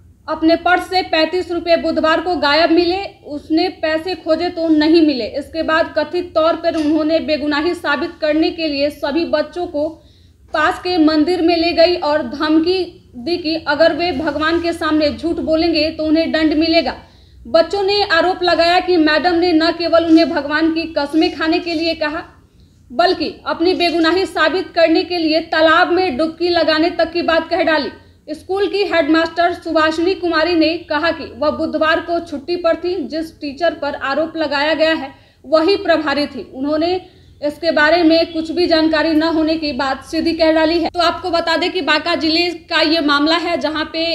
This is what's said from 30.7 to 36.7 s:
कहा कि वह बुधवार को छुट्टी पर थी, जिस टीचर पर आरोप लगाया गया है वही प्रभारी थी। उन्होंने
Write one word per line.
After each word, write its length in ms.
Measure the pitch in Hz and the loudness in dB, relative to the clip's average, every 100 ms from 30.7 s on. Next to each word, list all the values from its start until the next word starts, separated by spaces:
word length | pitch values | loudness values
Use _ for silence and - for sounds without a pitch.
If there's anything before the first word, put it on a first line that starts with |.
| 339 | 0
कहा 300 | - 294 330 | -4 -2 -2
कि 220 | 311 240 226 | -4 -8 -4
वह 140 | 294 | -2
बुधवार 480 | 240 320 302 311 339 | -2 -4 0 0 0
को 180 | 330 339 | -2 -4
छुट्टी 360 | 330 294 - 349 | -4 -10 -6 -4
पर 200 | 339 320 | -2 -2
थी, 180 | 349 370 | -2 -6
जिस 420 | 240 311 320 - | -6 -8 -8 -10
टीचर 340 | 294 277 330 | -12 -4 -4
पर 200 | 311 285 | -2 -6
आरोप 420 | 277 262 277 320 320 | -6 -4 -2 -4 -4
लगाया 380 | 302 277 302 | -2 -2 0
गया 180 | 311 320 | 0 0
है 160 | 311 277 - _ _ | 0 -4 -14 _ _
वही 320 | 254 311 330 403 | 0 2 4 2
प्रभारी 480 | 349 311 294 277 285 | 2 0 0 -2 -4
थी। 160 | 254 | -6
उन्होंने 560 | - 262 285 | -14 -8 -4